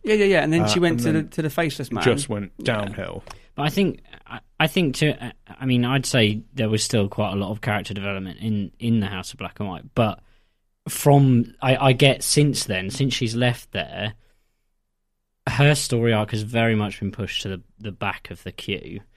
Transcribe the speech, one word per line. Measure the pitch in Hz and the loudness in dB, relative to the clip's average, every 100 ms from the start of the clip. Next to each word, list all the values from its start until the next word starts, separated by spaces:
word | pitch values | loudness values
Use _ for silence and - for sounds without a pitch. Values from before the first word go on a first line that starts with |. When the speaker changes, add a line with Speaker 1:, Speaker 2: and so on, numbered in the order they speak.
Speaker 1:
Yeah, | - | 0
yeah, | 214 | 2
yeah. | 202 180 | 4 4
And | 143 | 4
then | 165 160 | 2 2
she | 180 | 2
Speaker 2:
Uh, | |
Speaker 1:
went | 175 | 2
Speaker 2:
and | 160 | 2
Speaker 1:
to | 120 | 2
the, | |
Speaker 2:
then | 156 151 | 0 -2
Speaker 1:
to | - | -4
the | 156 | -4
Faceless | 151 165 - 127 | -2 -2 -4 -6
Man. | 107 | 0
Speaker 2:
just | 104 120 - | 2 2 0
went | 104 101 - | -6 -6 -6
Speaker 1:
Yeah. | |
Speaker 2:
downhill. | - 110 101 101 87 85 - - - | -4 -2 -4 -8 -10 -10 -14 -20 -14
Speaker 3:
But | - | -4
I | 147 | -2
think, | 147 190 - - - - | 0 0 -2 -12 -20 -18
I, | 117 - - | -18 -10 -2
I | 156 | 0
think | 190 165 - | 2 0 2
to, | 151 - 127 | 0 0 -8
uh, | - - 90 | -14 -20 -8
I | 131 | 0
mean, | 123 | 2
I'd | 123 135 123 | 2 0 0
say | 135 107 104 - | 4 4 2 -6
there | 131 110 | -4 0
was | 110 | 0
still | - 117 98 | 0 0 0
quite | - 104 | -2 -4
a | 98 | -2
lot | 98 | -4
of | 104 | -4
character | - 104 98 | -2 -4 -4
development | 101 98 98 95 - | -8 -6 -6 -8 -8
in, | 110 107 95 - | -4 -2 -4 -4
in | 117 117 | 0 0
the | 98 | 0
House | 95 92 | -4 -10
of | - | -12
Black | 95 - | -12 -8
and | 104 | -8
White. | 87 - | -10 -4
But | - 110 95 - _ _ _ _ _ - | 0 0 -2 -12 _ _ _ _ _ -12
from, | - 147 143 139 120 120 - | 0 6 6 8 4 2 -2
I, | 131 131 | 0 2
I | 135 | 4
get | 127 143 123 | 4 4 2
since | - - 147 135 | 0 2 2 0
then, | - 92 95 | -4 -4 -4
since | - 139 | -2 -2
she's | 120 117 117 | -2 -4 0
left | 123 117 - | 0 0 -6
there, | 98 80 - 104 107 _ _ _ _ _ _ _ _ _ _ _ _ - | -8 -8 -8 -8 -10 _ _ _ _ _ _ _ _ _ _ _ _ -4
her | 117 143 | 2 4
story | 143 - 120 117 | 4 0 0 2
arc | 110 107 | 2 0
has | 110 | -2
very | 107 117 113 | -2 0 2
much | 110 104 - | 2 0 -4
been | 98 | -6
pushed | - 95 - | -4 -6 -6
to | - | -8
the, | 92 - - | -10 -12 -16
the | 107 | -14
back | 92 101 - - | -6 -6 -6 -10
of | 85 | -16
the | 95 | -14
queue. | - - 98 - 98 - | -10 -6 -6 -6 -14 -16